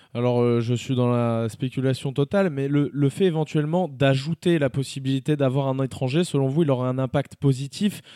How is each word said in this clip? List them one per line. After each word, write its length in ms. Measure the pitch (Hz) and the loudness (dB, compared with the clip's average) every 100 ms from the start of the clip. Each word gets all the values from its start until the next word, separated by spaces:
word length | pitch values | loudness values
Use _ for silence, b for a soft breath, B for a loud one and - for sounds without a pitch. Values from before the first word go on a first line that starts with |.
| b | b
alors, 280 | 117 120 120 | -2 0 2
euh, 180 | 120 120 | 2 2
je 140 | 117 123 | 0 -2
suis 200 | - 123 | -2 0
dans 160 | 123 | 2
la 380 | 123 117 113 113 | 2 0 0 -4
spéculation 640 | - 131 135 131 131 143 | -4 -6 -2 -2 -2 -4
totale, 380 | 131 143 202 196 | -2 0 2 0
mais 160 | 139 139 | 0 0
le, 240 | 147 143 | 0 0
le 160 | 135 139 | 2 0
fait 160 | - 190 | 2 0
éventuellement 640 | 160 151 156 151 175 175 | 0 -2 -2 0 0 -2
d'ajouter 720 | 131 139 135 143 165 180 170 | 0 2 2 -2 -2 0 2
la 100 | 139 | 2
possibilité 680 | 139 131 139 135 135 127 151 | -2 -6 -4 -2 -2 0 0
d'avoir 320 | 135 131 135 | 2 2 0
un 160 | 131 | -2
étranger, 400 | 135 - 131 147 | -4 -2 -2 0
selon 240 | 180 143 135 | 0 0 0
vous, 140 | 143 | 2
il 80 | 160 | 2
aurait 180 | 127 127 | 2 0
un 120 | 127 | -2
impact 380 | 131 147 - - | -2 -2 -4 -2
positif 640 | 143 131 139 - 202 - - | 0 0 -2 -2 -2 -4 -14